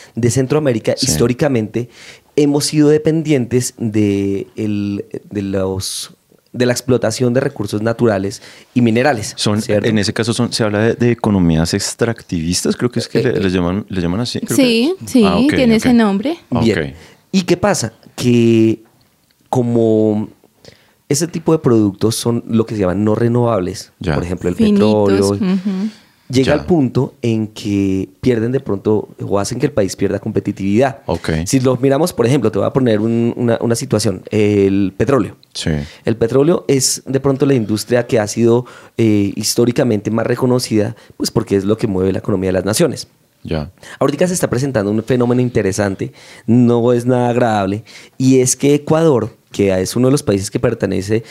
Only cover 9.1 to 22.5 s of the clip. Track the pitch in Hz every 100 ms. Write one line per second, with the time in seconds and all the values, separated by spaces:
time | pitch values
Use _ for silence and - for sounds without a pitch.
9.1 | 113 104 - 113 104 110 104 117 107 98
10.1 | 110 110 113 117 - 110 104 113 - 120
11.1 | 117 110 98 85 80 82 101 - - 117
12.1 | 113 - 117 117 113 - - 123 117 -
13.1 | 113 117 110 95 92 87 98 - 92 85
14.1 | 95 120 - - - 254 226 277 381 -
15.1 | 254 196 196 277 311 247 226 262 240 214
16.1 | 196 262 339 - 127 113 92 71 69 -
17.1 | _ - 190 175 170 208 160 110 - -
18.1 | - 123 120 117 113 110 110 - _ _
19.1 | _ _ _ - 131 120 117 113 110 110
20.1 | 107 107 - _ _ - _ _ _ -
21.1 | 143 170 170 165 160 139 113 104 95 110
22.1 | - 117 117 -